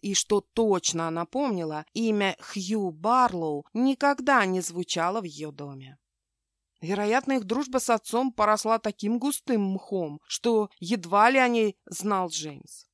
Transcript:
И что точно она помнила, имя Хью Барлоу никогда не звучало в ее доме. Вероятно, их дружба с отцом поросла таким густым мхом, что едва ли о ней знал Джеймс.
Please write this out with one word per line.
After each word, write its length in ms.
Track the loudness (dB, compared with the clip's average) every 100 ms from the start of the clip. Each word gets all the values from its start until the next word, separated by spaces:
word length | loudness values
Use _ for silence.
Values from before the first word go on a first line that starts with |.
И 140 | -2
что 260 | -2 2 0
точно 680 | 0 0 2 2 0 -4 -4
она 160 | -4
помнила, 600 | -4 -4 -2 -2 -4 -6 -8
имя 420 | -4 0 2 0 -2
Хью 500 | -10 -8 -4 -2 -4
Барлоу 720 | -4 2 4 4 2 -4 -4 -6
никогда 720 | 0 0 2 2 2 2 4
не 160 | 4 0
звучало 600 | -2 -6 -6 -2 -2 -2
в 40 |
ее 260 | -8 -10 -12
доме. 480 | -10 -14 -14 -18 -20 _ _ _ _ _ _ _ _
Вероятно, 520 | -4 -2 2 2 2
их 120 | -2
дружба 340 | 0 -4 -2 -2
с 120 | 0
отцом 420 | 0 0 -2 -2
поросла 460 | 0 2 2 2 0
таким 400 | -2 -4 -2 0
густым 440 | -2 -4 -2 0 0
мхом, 480 | -2 -4 -4 -4 -8 _
что 400 | -2 2 2 0 _
едва 520 | -4 -4 0 6 6
ли 80 | 6
о 100 | 4
ней 280 | 4 0 -2 -12
знал 420 | -6 -2 0 -2
Джеймс. 560 | -6 -10 -14 -20 -20 _